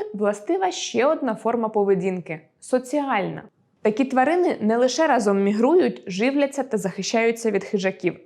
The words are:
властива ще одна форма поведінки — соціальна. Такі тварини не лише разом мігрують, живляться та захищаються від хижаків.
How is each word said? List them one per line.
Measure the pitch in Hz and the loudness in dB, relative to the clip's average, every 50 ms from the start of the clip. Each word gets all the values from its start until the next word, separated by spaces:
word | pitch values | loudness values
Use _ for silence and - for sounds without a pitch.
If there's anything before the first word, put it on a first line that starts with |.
| 415 - - | -2 -4 -6
властива | 196 208 202 208 208 - - 339 381 381 370 | -2 -2 -2 -2 -2 -2 -2 -2 0 0 -2
ще | 349 - - - - 233 240 | -4 -6 -10 -4 0 2 2
одна | 294 320 311 294 240 214 | 2 2 0 -2 -4 -4
форма | - - 226 233 240 226 220 | -2 -2 -2 -2 0 -2 -2
поведінки — | 220 208 202 196 196 180 175 190 185 185 165 175 160 156 - _ _ _ | 0 0 2 2 2 2 0 -2 -4 -4 -8 -10 -12 -12 -12 _ _ _
соціальна. | - - 254 254 254 - - 294 285 277 240 202 185 170 160 156 - - _ _ _ _ _ _ | -6 -2 -2 -2 -2 -2 -4 -4 -2 0 -2 -2 -2 -4 -8 -10 -14 -18 _ _ _ _ _ _
Такі | _ 214 208 214 269 | _ 0 2 2 -2
тварини | 262 - 254 254 294 330 359 349 330 - - | 2 2 2 2 4 4 2 2 2 0 0
не | 220 208 226 | 0 0 2
лише | 233 254 254 254 - 320 | 4 2 2 2 2 2
разом | 311 262 240 208 208 196 196 196 | 2 2 2 2 2 2 2 2
мігрують, | 202 208 208 247 269 339 381 302 233 180 - - | 2 2 2 4 4 6 4 4 2 0 -4 -10
живляться | 202 180 185 226 269 277 294 277 277 - 277 269 | -8 -4 0 0 2 2 2 0 0 0 -6 -4
та | 262 - | -2 -4
захищаються | 208 175 190 - 196 185 - - 226 226 233 233 233 - 220 | -2 -2 -4 -6 -4 -6 -2 0 2 2 2 0 0 -2 -2
від | 202 196 190 | -2 -2 -2
хижаків. | - - 196 185 190 190 - - 175 - - - | -2 -4 -2 -2 -2 -4 -2 -4 -4 -4 -4 -16